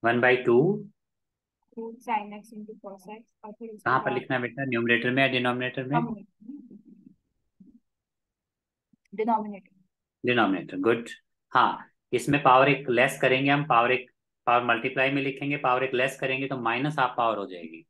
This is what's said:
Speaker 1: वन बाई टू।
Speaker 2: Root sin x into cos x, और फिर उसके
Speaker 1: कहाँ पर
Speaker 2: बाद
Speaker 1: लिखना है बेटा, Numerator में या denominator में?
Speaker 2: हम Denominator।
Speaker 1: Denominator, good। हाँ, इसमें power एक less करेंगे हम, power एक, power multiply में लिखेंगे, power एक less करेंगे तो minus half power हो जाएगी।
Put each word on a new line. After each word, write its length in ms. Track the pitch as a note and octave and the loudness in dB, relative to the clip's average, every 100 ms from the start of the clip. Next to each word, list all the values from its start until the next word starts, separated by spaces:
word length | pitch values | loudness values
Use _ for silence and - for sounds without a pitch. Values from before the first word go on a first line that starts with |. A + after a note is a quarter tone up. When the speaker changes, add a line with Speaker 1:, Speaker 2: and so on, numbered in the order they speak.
Speaker 1:
वन 180 | A#2 A#2+ | 2 2
बाई 140 | B2+ B2+ | 4 4
टू। 500 | - A#2+ D#3+ G#3+ - _ _ _ _ _ _ _ _ - | 4 4 4 0 -6 _ _ _ _ _ _ _ _ -14
Speaker 2:
Root 160 | A3+ A#3 | -14 -14
sin 300 | B3 A3+ G#3 | -4 -4 -4
x 180 | G#3 | -16
into 260 | G#3 G#3+ G#3+ | -18 -18 -16
cos 520 | A3 G3+ F#3+ F#3 G#3+ | -16 -16 -18 -18 -20
x, 140 | _ _ | _ _
और 80 | G#3+ | -20
फिर 180 | G#3 A3+ | -16 -16
उसके 140 | G#3+ A#2+ | -8 -2
Speaker 1:
कहाँ 140 | C3 | 0
पर 100 | - | 0
Speaker 2:
बाद 100 | B2 | -6
Speaker 1:
लिखना 160 | - C3 | -4 -4
है 60 | |
बेटा, 240 | B2 A#2+ C3+ | -4 -6 -4
Numerator 460 | A#2+ A#2 A#2 A#2+ | -2 0 0 2
में 120 | B2+ | 2
या 60 | C3+ | 2
denominator 540 | B2 B2 B2 B2+ C3 | 2 0 -2 -4 -6
में? 120 | B2+ D3 | -2 -2
Speaker 2:
हम 200 | A#3 G#3 - _ G#3+ C#4+ - G3+ - - - _ _ _ _ _ F#3+ _ _ _ _ _ _ _ _ _ _ _ _ _ _ G3+ | -2 -8 -14 _ -18 -18 -18 -20 -20 -20 -20 _ _ _ _ _ -20 _ _ _ _ _ _ _ _ _ _ _ _ _ _ -6
Denominator। 600 | A3 A3+ G#3+ G3+ _ _ _ _ _ _ B2 | -2 0 -2 -12 _ _ _ _ _ _ 0
Speaker 1:
Denominator, 520 | B2 G#2 F#2+ D#2+ F#2 | 2 2 0 -4 -2
good। 320 | G2+ A2+ - - _ _ _ | 0 0 -2 -16 _ _ _
हाँ, 400 | B2+ A2+ - - _ _ | 2 2 0 -12 _ _
इसमें 300 | A#2+ - C#3+ | -4 0 2
power 260 | C#3+ B2+ C3+ | 6 8 6
एक 200 | C3+ C#3 | 4 0
less 300 | A#2 C3+ - | 2 2 2
करेंगे 300 | C3 C3 C#3 | 2 2 2
हम, 160 | C#3+ C#3+ | 0 4
power 240 | A#2+ A#2+ | 2 4
एक, 200 | B2+ - _ _ _ - | 0 -2 _ _ _ 0
power 200 | A#2+ A#2+ | 2 2
multiply 460 | A#2 B2+ C3+ C3+ | 0 0 -2 0
में 100 | C#3 | 0
लिखेंगे, 360 | C#3 C3+ C#3+ C#3+ | -4 -6 -6 -2
power 260 | C#3 B2+ | 0 0
एक 100 | C3 | 0
less 260 | B2 C3+ - | 0 -2 -2
करेंगे 280 | C3+ C3 C3+ | -4 -4 -4
तो 100 | C3 | -4
minus 380 | A#2 A#2+ D3 D3+ | -2 -2 -2 0
half 180 | B2+ - | -2 0
power 200 | A#2 G#2 | -2 -2
हो 80 | F#2+ | -6
जाएगी। 400 | F2+ E2 E2 - | -12 -16 -18 -20